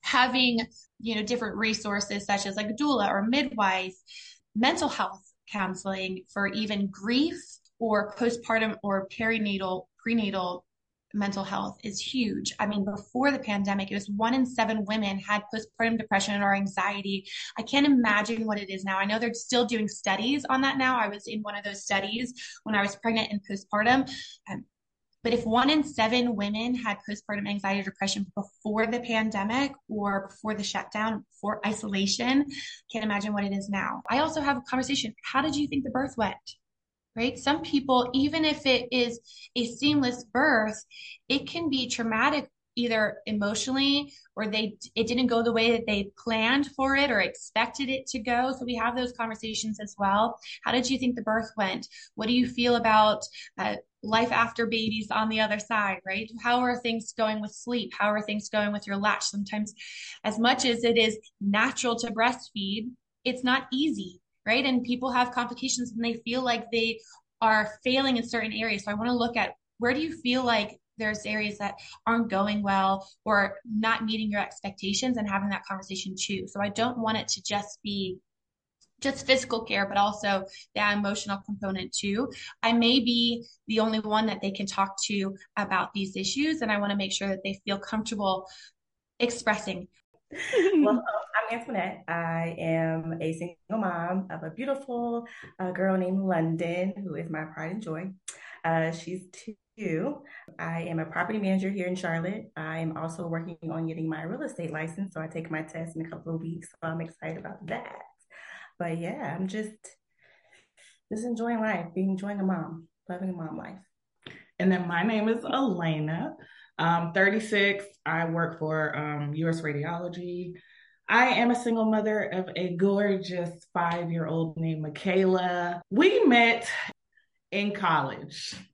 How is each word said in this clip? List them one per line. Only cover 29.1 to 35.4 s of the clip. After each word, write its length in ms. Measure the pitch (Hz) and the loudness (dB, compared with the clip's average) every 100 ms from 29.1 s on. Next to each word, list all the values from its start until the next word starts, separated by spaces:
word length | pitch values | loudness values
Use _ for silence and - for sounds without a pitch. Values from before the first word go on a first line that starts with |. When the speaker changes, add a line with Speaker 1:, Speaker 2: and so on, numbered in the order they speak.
| 226 220 208 202 247 277 277 _ | 0 0 0 0 0 -2 -4 _
Speaker 1:
or 400 | 220 202 196 196 | -4 -2 -2 -4
before 260 | - 214 208 | -8 -6 -4
the 80 | |
shutdown, 640 | 202 196 - 214 220 208 - | -2 -4 -4 -4 -2 -2 -8
before 300 | _ 196 208 202 | _ -4 -2 -2
isolation, 800 | 208 214 196 196 - 240 269 285 - - - _ | -4 -2 0 0 2 4 4 2 -4 -12 -14 _
can't 140 | 226 214 | -4 -2
imagine 280 | 202 208 | -2 0
what 100 | 208 | 0
it 100 | 202 | 0
is 160 | 196 196 | -2 -2
now. 320 | 196 - - - | -2 -2 -4 0
I 100 | 247 | 2
also 220 | 311 311 | 2 2
have 160 | 285 277 | 0 0
a 40 | |
conversation. 520 | - 254 262 277 220 - | 0 -2 0 0 -2 -6
"How 180 | - 262 | -2 0